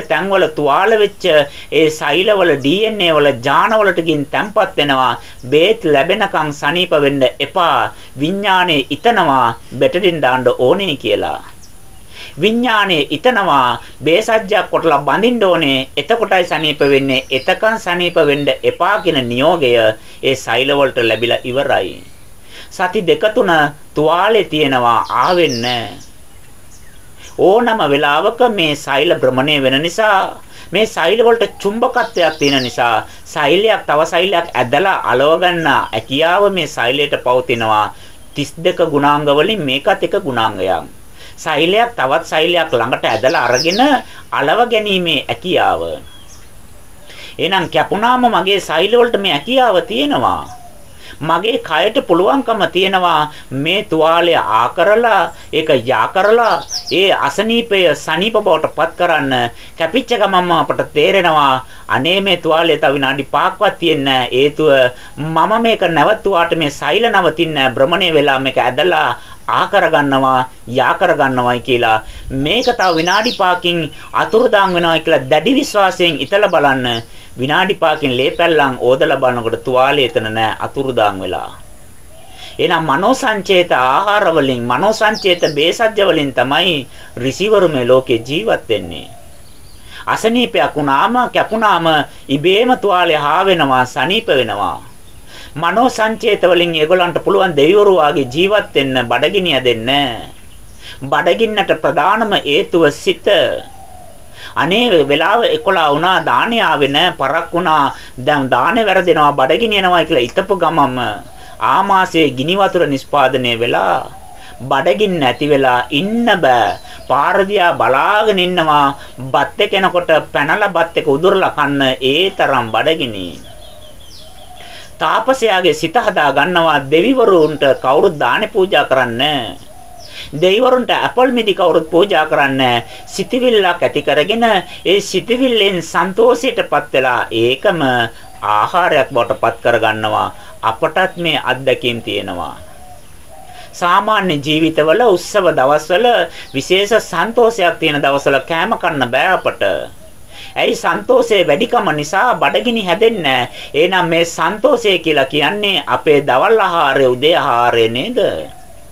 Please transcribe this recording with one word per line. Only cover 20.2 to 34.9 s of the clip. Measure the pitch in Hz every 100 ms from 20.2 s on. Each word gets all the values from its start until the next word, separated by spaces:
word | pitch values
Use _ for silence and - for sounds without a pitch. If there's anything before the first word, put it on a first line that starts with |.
ඒ | 135
සෛල | 131 - 117 139 143
වලට | 135 123 117
ලැබිලා | 110 117 117
ඉවරයි. | 131 127 139 107 92 60 - - - - - - -
සති | - 185 214 165
දෙක | 151 214
තුන | 254 190 165 151 147 -
තුවාලේ | - 156 170 202 226
තියෙනවා, | 175 151 143 131 120 113 -
ආවෙන්නේ | 113 139 180 156 120 120 123 104 101 - - - - - - - - - - - - - -
ඕනම | 156 214 240 220 151
වෙලාවක | 139 147 151 202 226 240
මේ | 202 160 139
සෛල | - 135 160
භ්‍රමණය | 143 127 127 143 147
වෙන | 131 135
නිසා, | 165 170 214 196 190 - - - -
මේ | 180 220
සෛල | - 165 214
වලට | 233 233 202 -
චුම්බකත්වයක් | 196 220 247 247 220 - 160 -
තියෙන | 143 139
නිසා, | 123 - 120 110 - -
සෛලයක් | - 165 147 175 214 196 -
තව | 151 160
සෛලයක් | 170 190 175 -
ඇදලා | 120 123 143 190